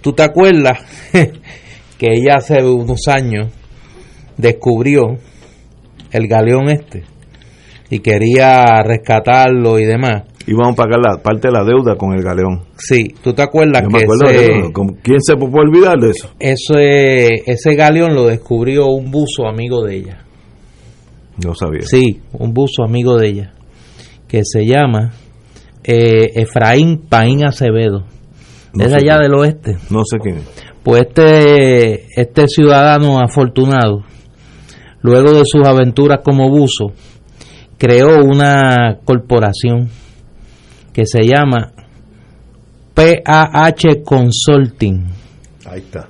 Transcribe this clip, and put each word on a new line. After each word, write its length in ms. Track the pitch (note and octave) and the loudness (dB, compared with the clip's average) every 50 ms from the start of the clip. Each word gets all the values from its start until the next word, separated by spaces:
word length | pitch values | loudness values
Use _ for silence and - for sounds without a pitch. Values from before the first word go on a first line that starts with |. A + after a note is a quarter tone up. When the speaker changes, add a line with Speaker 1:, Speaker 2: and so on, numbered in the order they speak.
Speaker 1:
¿Tú 100 | - D3 - | -6 -4 0
te 100 | - D#3 | 0 0
acuerdas 560 | D3 D3 E3 F#3+ G3 F3+ D#3+ C#3 B2+ B2+ - - - - | 0 2 2 2 4 4 2 2 0 -2 -2 -8 -20 -20
<laughs> 1000 | - - - - F3+ D#3 - - - - - - - _ - - - - - - | -20 -14 -2 0 0 0 0 -4 -16 -20 -20 -20 -20 _ -20 -20 -20 -20 -20 -12
que 100 | _ B2 A2+ A2+ | _ -2 0 0
ella 220 | A#2 B2 C#3 C#3+ | 0 2 2 0
hace 260 | C3+ - - D3+ C3+ C3 | 0 0 0 0 0 2
unos 440 | B2+ B2+ B2 A#2+ A#2 B2+ A#2 - | 0 0 -2 -2 -4 -6 -4 -2
años 400 | D3+ C#3 C3+ C3 A#2+ A2 G#2 G#2+ A2+ - - - - - - - - - - - - _ - - - - | -2 -2 -2 -2 -4 -6 -6 -8 -10 -12 -18 -20 -20 -20 -20 -20 -20 -20 -20 -20 -20 _ -20 -20 -20 -6
descubrió 800 | - A2+ A#2+ A2+ - - B2+ A#2 A2+ B2 C#3 C#3+ C#3+ A#2+ A2+ B2 B2 - - - - - - _ _ _ - - _ _ _ _ - - - | -2 0 0 0 0 -2 -4 -2 -2 -2 0 0 0 0 -2 -6 -10 -14 -20 -20 -20 -20 -20 _ _ _ -20 -20 _ _ _ _ -20 -20 -8
el 160 | - A2+ A2 | -6 -2 0
galeón 420 | G2+ A2+ A2+ A2 A#2 B2 C3 C3+ C#3+ | 2 2 2 2 2 0 0 0 -2
este 340 | D3+ D3 - _ - - - - _ - - - - - _ - _ _ _ - - - _ - | -4 -4 -6 _ -18 -18 -18 -18 _ -20 -20 -20 -20 -20 _ -20 _ _ _ -20 -20 -20 _ -10
y 100 | - G#2+ | -10 -6
quería 840 | - A2 G#2+ F#2+ A2 A#2 B2 C3 C3 C3 C3 B2+ B2 A#2+ A2+ A2 A2 | -2 -2 0 0 0 0 2 4 4 4 4 4 4 4 4 2 2
rescatarlo 960 | A2 A2+ A2 - - A2+ A2 A2 B2 B2 B2+ B2+ B2+ B2+ B2 A#2+ A2+ A2+ A2 | 0 -2 -4 -2 -2 -2 0 2 2 2 2 2 2 0 0 0 0 0 0
y 60 | A2 | 0
demás? 380 | A2 A2 A#2 C3 B2+ A2 G2+ F#2+ - - _ - | 0 -2 -2 -2 -4 -4 -6 -8 -14 -20 _ -8
Speaker 2:
Y 80 | - G#2 | -4 -2
vamos 200 | A2+ A#2+ B2 A#2+ | 0 0 0 0
a 100 | A#2 A#2+ | 0 -2
pagar 160 | G#2+ A#2 A#2+ | 0 0 0
la 220 | A#2+ A2 F#2+ E2 | 0 0 -2 -2
parte 260 | - G#2+ A2 G#2+ - C3 | -4 -4 -4 -2 -2 -2
de 40 | A#2+ | -2
la 100 | A2 G2 | 0 0
deuda 300 | G#2+ A#2+ C3 C3 A#2 G2+ | 2 0 2 2 0 -2
con 160 | - F#2+ F#2+ F#2+ | -2 -4 -4 -4
el 100 | F#2+ F#2 | -4 -4
galeón. 380 | F#2 F2+ F2+ F#2 F#2+ F#2 F2 F2+ _ _ | -4 -4 -4 -4 -4 -4 -8 -12 _ _
Speaker 1:
Sí, 260 | - - - C3+ A#2+ A2 G2 - - - | -20 -6 -2 -2 -2 -2 -4 -10 -8 -6
¿tú 100 | B2+ B2 | -6 -2
te 80 | - | -2
acuerdas 420 | C#3+ C#3 - D#3+ D#3 D#3 C#3 B2+ G2+ | -4 -2 0 0 0 2 2 0 0
Speaker 2:
Yo 60 | G2+ | 0
me 80 | G#2+ A#2 | 0 0
Speaker 1:
que 40 | A2 | 2
Speaker 2:
acuerdo 200 | G#2 G#2+ B2 C#3+ C3+ | 2 2 2 2 2
Speaker 1:
ese, 80 | - B2 A#2+ A2+ G#2+ | 2 2 2 2 0
Speaker 2:
de 60 | A2 | 0
eso. 140 | F2+ E2 D#2 | -4 -4 -6
¿Cómo, 220 | F#2+ G2+ G2 F#2+ - | -6 -6 -6 -8 -8
quién 180 | - A#2 C3 C#3+ | -2 0 0 0
se 140 | C#3 - D3+ | 2 0 0
puede 240 | C#3+ C#3+ C3 B2+ D3+ | 0 -2 -2 0 0
olvidar 380 | D3+ D3+ D3+ F3 F#3+ F#3 F3 C#3+ | 2 4 4 4 4 4 2 0
de 120 | A#2 A2+ | 0 -2
eso? 180 | - - - - - - | -2 -4 -10 -20 -18 -8
Speaker 1:
ese, 880 | - C3+ C3+ B2 - - D3+ D3 D3 C#3+ C#3+ C#3+ C#3 C3+ C3 B2+ A#2+ A#2 A2+ G#2+ - | -4 -4 -4 -4 -4 -2 0 2 2 2 2 2 2 2 2 2 2 0 0 -2 -4
ese 300 | B2 B2 A#2 - D#3+ D3 | -6 -8 -2 -2 -2 0
galeón 400 | C#3+ D3+ D3+ D#3 E3 E3+ E3 D#3 | 2 2 2 2 2 0 0 0
lo 120 | C3 A#2+ | 0 0
descubrió 600 | A#2 A2+ A2+ - - A#2+ A#2 A#2+ B2+ C3+ C#3+ C#3+ | 0 0 -2 -4 -4 -4 -4 -2 -2 -2 0 0
un 240 | C3+ C3+ C3+ C3 C3+ | 0 -2 -4 -6 -6
buzo 360 | C3+ D3 D3+ B2 - - A#2+ | -4 -4 -4 -4 -6 -8 -8
amigo 360 | A2 G#2+ A2+ A#2 A#2+ B2 A#2+ A2 | -6 -6 -8 -8 -6 -6 -6 -6
de 120 | G2+ F#2+ | -6 -8
ella? 220 | F#2+ F#2 F#2+ F#2+ - - _ _ _ _ _ _ _ _ _ _ _ _ - - _ _ _ - - - _ - - F2 | -10 -12 -14 -18 -20 -20 _ _ _ _ _ _ _ _ _ _ _ _ -20 -20 _ _ _ -20 -20 -20 _ -14 -10 -8
Speaker 2:
No 100 | F2 E2+ | -8 -8
sabía. 280 | - F#2 D#2+ D#2 D2 | -6 -8 -8 -8 -8
Speaker 1:
Sí, 400 | - - - B2+ B2+ A#2+ G2+ - - - - | -6 -2 0 0 0 0 -4 -8 -14 -20 -14
un 200 | A#2+ A#2 A2+ A2+ | -10 -8 -6 -2
buzo 300 | B2 C#3 C3+ - - A#2+ | -2 -4 -4 -4 -6 -4
amigo 340 | A2 A2+ B2 A#2+ B2+ B2 | -4 -4 -2 -2 0 0
de 100 | A#2 A2 | 0 0
ella, 260 | G#2 G2+ G2+ G2 F#2+ _ _ - - _ _ - - - - - - - - _ | -2 -4 -8 -12 -16 _ _ -20 -20 _ _ -20 -20 -20 -20 -20 -20 -20 -20 _
que 140 | _ - A2 G#2 | _ -4 -4 -4
se 220 | - - A2 G#2+ | -2 -4 -4 0
llama, 460 | A2+ B2+ C#3+ D3 C3 A#2 G#2+ A2 A#2 A2+ - - - _ - _ _ _ - _ _ _ - _ | 0 0 0 0 0 -2 -2 -4 -6 -8 -14 -20 -20 _ -20 _ _ _ -20 _ _ _ -14 _
eh, 480 | - A#2+ A#2 A#2 A#2 A2+ A2 A2 A2 - | -2 0 2 2 2 2 2 0 0 -2
Efraín 680 | A#2 A2+ - - A#2+ A2+ A2 A#2+ C#3+ D#3+ E3+ E3 D#3 - - | -4 -6 -4 -2 -2 0 2 2 2 2 0 -2 -4 -4 -2
Paín 360 | B2 A2+ A2 A#2 C3+ C#3+ D3 | 0 2 2 2 0 0 -2
Acevedo. 600 | C#3+ B2 - C3+ A#2 A2 A2+ A#2 G#2+ G2 G2 F#2 - - - - - - - - - - - _ _ - | -2 -2 -2 -2 -2 0 0 -2 -2 -4 -6 -10 -14 -20 -20 -20 -20 -20 -20 -20 -20 -20 -20 _ _ -6
Speaker 2:
No 100 | G2+ G2+ | -2 0
Speaker 1:
Es 60 | A#2+ | 0
Speaker 2:
sé 40 | C#3+ | 2
Speaker 1:
allá 200 | C#3+ C#3 D3+ D#3 | 2 2 2 2
Speaker 2:
quién. 40 | D3+ D3+ C#3 | 2 2 2
Speaker 1:
del 20 | C#3+ C#3 | 2 2
oeste. 380 | C#3+ D3+ D#3 D#3 - A2 G2 F2 - - | 0 0 -2 -4 -8 -8 -8 -8 -8 -6
Speaker 2:
No 140 | G2 A2 A2 | -4 -4 -4
sé 120 | - A2+ A2 G#2+ | -4 -6 -8 -6
quién 140 | G2+ F2 | -8 -10
es. 120 | D#2 D2 - - - - - - - | -10 -14 -16 -20 -20 -20 -20 -20 -8
Speaker 1:
Pues 220 | - A#2+ A#2+ A#2+ B2 | -2 0 2 2 2
este, 960 | A#2+ - E3 D#3+ D#3 D#3 D#3 D3+ D3 D3 C#3+ C3+ C3 B2+ B2 A#2 A2+ A2 G2+ - - - - | 0 2 2 4 4 6 4 4 4 4 4 4 4 2 2 2 0 -2 -6 -10 -10 -4 -4
este 260 | B2 - - - D3 | -4 -2 0 0 0
ciudadano 720 | C#3 - - D3+ D3 C#3+ C#3 C#3+ D3+ D3+ D3 D3 D3 C3+ C3 | 2 2 2 2 4 4 4 4 4 2 2 2 0 0 0
afortunado, 840 | B2 A2+ - D3 C3+ B2 A#2+ C3 B2+ C3+ C3+ C3 A#2 G#2+ G2+ G2+ G2+ - - - _ - _ _ - - - - - - - - - - _ _ | -2 -2 0 -2 -2 -2 0 -2 0 0 0 0 0 -2 -2 -6 -10 -16 -20 -20 _ -20 _ _ -20 -20 -20 -20 -20 -20 -20 -20 -20 -20 _ _
luego 320 | - A#2+ A#2+ B2+ C3+ D3 D3+ | 0 2 2 4 4 4 4
de 100 | D3+ D3 | 4 2
sus 220 | C#3+ - D3+ C#3 | 2 2 2 2
aventuras 520 | C#3 C3 C3 B2+ B2 A#2 - C#3+ D3 C#3+ C3+ - | 4 2 2 0 0 0 0 0 0 0 0 0
como 260 | C#3+ C#3 C3+ C3 C3+ | -2 0 2 0 2
buzo, 440 | C#3 D3 C#3+ B2+ - - A2 G2+ G2 - - - - - _ _ _ - - - - - - _ - | 2 2 0 0 -2 -6 -8 -10 -10 -14 -20 -20 -20 -20 _ _ _ -20 -20 -20 -20 -20 -20 _ -8
creó 460 | _ - B2 A#2+ B2 C3+ D3 D#3+ D3+ C#3+ | _ 0 2 2 4 4 4 4 4 4
una 760 | C3+ C#3 C#3+ C#3+ C#3+ C#3+ C#3 C3+ C3 B2+ B2 A#2+ A#2 G#2 - - | 4 2 2 2 2 2 2 2 2 2 0 0 -2 -2 -6 -2
corporación 840 | - C3 A#2+ A2+ - B2 A#2+ A2 G#2 G2 - - A#2+ A#2+ A#2+ B2 A#2 A2+ - - - - - - - - - - - - _ _ _ - - _ - | -2 -2 -2 0 0 0 0 0 -2 -4 -4 -4 -2 -2 -2 -4 -6 -10 -18 -20 -20 -20 -20 -20 -20 -20 -20 -20 -20 -20 _ _ _ -20 -20 _ -12
que 140 | - - A2+ | -6 -6 -6
se 160 | - - A#2 A2 | -2 0 0 0
llama 500 | A#2 C3+ C#3+ D3 C#3 B2+ A#2 G#2+ - _ - - _ _ - - _ _ - _ _ - - - - _ _ _ _ _ _ - _ _ | 2 2 2 0 0 -2 -4 -6 -8 _ -20 -20 _ _ -20 -20 _ _ -20 _ _ -20 -20 -20 -20 _ _ _ _ _ _ -20 _ _
P 260 | - D#3+ E3 E3+ E3 - | 2 2 2 2 0 0
A 420 | - D#3 D#3 D#3 D#3 D#3 D3+ D#3+ | 0 2 2 0 0 0 0 0
H 340 | E3 D#3+ - - D#3+ D3 D3 D3+ | 0 0 0 0 0 0 0 -2
Consulting, 1000 | - C#3+ C3 B2 A#2+ A#2+ - - - D3 C#3 C3+ A#2+ - - - G2+ F#2+ F#2 F2+ F2+ F2+ - - - - - - - _ _ - F#2+ | -2 0 0 2 0 -2 -2 0 2 2 2 0 -2 -4 -6 -4 -4 -4 -4 -6 -8 -12 -14 -20 -20 -20 -20 -20 -20 _ _ -20 -20
Speaker 2:
Ahí 100 | F2+ F#2+ | -20 -20
está. 260 | F#2+ - - F2+ - | -20 -16 -18 -18 -18